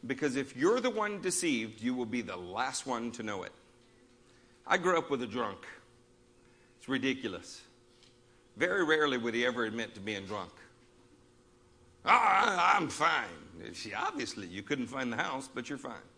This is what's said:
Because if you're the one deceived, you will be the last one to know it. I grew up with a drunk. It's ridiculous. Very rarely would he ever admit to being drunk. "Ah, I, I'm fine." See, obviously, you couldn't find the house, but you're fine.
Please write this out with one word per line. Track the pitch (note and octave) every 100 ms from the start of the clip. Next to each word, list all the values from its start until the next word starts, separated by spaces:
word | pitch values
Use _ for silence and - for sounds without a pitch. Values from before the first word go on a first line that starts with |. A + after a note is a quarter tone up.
| A2+
Because | C3 D3+
if | B2+ C3+ B2
you're | D#3 A#3+
the | B3
one | G#3+ G#3 G#3
deceived, | E3+ F3 F3 B2 A2 G#2+
you | A#2
will | B2+ A#2+
be | A#2+
the | A2 F#2
last | - G#2 C3 C3 -
one | A#2+ A#2
to | A#2
know | A2 G2+
it. | F2+ - - _ - _ - - - - _ - -
I | F#3+
grew | F#3 E3+
up | D3+
with | C#3
a | A#2+
drunk. | A2 A2+ F#2+ - - - - _ _ _ _ - _ _ _
It's | -
ridiculous. | C3 C3+ C3 A2+ F2+ - - - - _ - - - _ - _ -
Very | F3 G3
rarely | D#3+ D#3 D3+ B2+
would | A#2
he | A2+
ever | A#2+ A#2+
admit | A2+ A2+ A2+ -
to |
being | G2 G#2
drunk. | F#2+ G#2 F2 - - - - _ - - - _ _ _ _ - - - -
"Ah, | A#3 A3 F#3+ A3+ F#3 F3
I, | G3+
I'm | D#3+
fine." | - D#3 D#3 G#2+ E2+ - - A1+
See, | - A2
obviously, | G2+ G4 E4+ A#2 - F#2
you | F#2
couldn't | - C#3+ A#2+
find | C3+ B2+
the | A#2
house, | F3+ C3+ C3+
but | - B2
you're | C#3
fine. | C3+ G#2 -